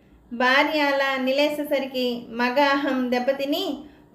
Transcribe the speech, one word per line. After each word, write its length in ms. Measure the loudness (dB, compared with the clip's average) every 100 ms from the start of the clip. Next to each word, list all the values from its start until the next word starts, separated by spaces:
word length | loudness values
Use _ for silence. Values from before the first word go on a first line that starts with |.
| _ -20 -14
భార్య 460 | 0 2 4 4 2
అలా 440 | 2 2 0 0
నిలేసేసరికి 1040 | 0 2 2 0 -2 -2 -2 -2 -2 -4 -8
మగ 320 | -4 0 2
అహం 500 | 2 2 0 -2 0
దెబ్బతిని 640 | 0 0 -2 -2 -2 -4 -8 -12 -20 -10